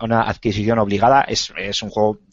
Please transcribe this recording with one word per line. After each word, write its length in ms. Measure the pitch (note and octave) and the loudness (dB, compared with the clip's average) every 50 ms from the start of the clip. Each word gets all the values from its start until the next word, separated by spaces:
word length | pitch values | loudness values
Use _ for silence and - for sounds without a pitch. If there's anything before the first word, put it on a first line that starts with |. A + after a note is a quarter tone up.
una 220 | A#2 A2+ A#2 A2+ | -4 -2 0 0
adquisición 560 | A2 A2 - - - A2+ G2 G#2 G2+ A2 A#2 A2+ | 0 -2 -4 -4 -4 -4 -2 -2 -2 0 0 0
obligada, 440 | G#2 G2+ G2+ G2 A2+ B2 C#3 C#3 | 0 0 2 4 4 6 6 4
es, 300 | - - A#2 - - - - | 2 0 -4 -6 -6 -8 -10
es 260 | E2+ F#2+ G2+ G2+ - | -10 -10 -8 -8 -8
un 80 | A2+ G2+ | -8 -6
juego 300 | - G#2+ G#2+ G#2+ G#2 - _ _ | -2 0 0 0 -2 -4 _ _